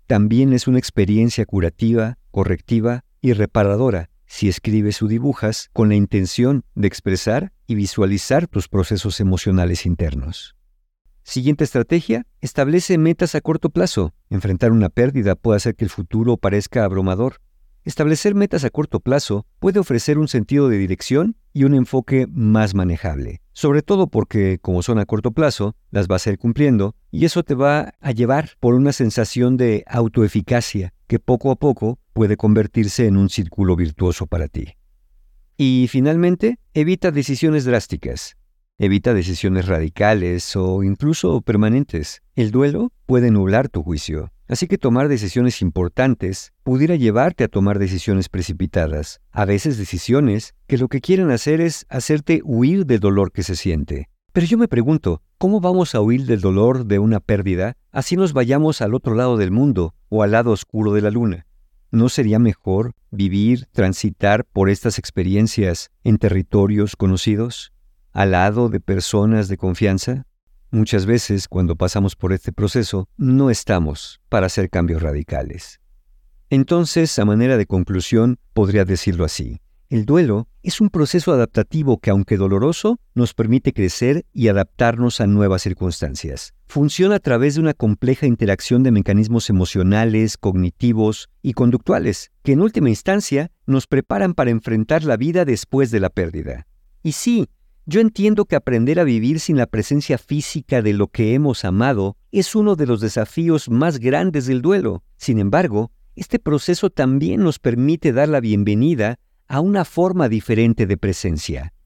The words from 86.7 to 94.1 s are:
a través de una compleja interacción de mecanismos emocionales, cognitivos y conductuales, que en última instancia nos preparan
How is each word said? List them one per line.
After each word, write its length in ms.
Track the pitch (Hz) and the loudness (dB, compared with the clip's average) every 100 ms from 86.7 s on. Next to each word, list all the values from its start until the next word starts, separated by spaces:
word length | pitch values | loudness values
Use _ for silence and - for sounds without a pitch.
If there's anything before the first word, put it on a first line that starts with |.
| 143 147 - 190 202 | 0 0 2 2 2
a 40 | |
través 340 | - 117 143 | 2 2 2
de 60 | 147 | 2
una 140 | 160 | 0
compleja 520 | - 110 104 127 135 139 | 0 0 0 0 2 0
interacción 560 | 117 104 95 - 123 | 2 0 -2 0 2
de 80 | 131 | 4
mecanismos 600 | 107 95 101 107 117 - | 2 2 2 2 0 0
emocionales, 880 | 95 90 98 92 107 113 110 110 - | 0 0 0 2 2 2 2 0 -2
cognitivos 880 | 101 92 90 - 120 110 107 107 - _ | -2 0 -2 0 0 2 0 -2 -12 _
y 100 | 139 | -6
conductuales, 800 | 120 120 123 - 208 117 - - _ | 2 2 2 0 0 0 -4 -10 _
que 100 | - | 0
en 100 | 139 | 2
última 260 | 220 220 135 | 2 2 0
instancia 640 | 104 - 202 - 139 165 _ - | 0 0 -2 0 -2 -4 _ -2
nos 200 | 135 - | -2 0
preparan 480 | 139 - | -2 -2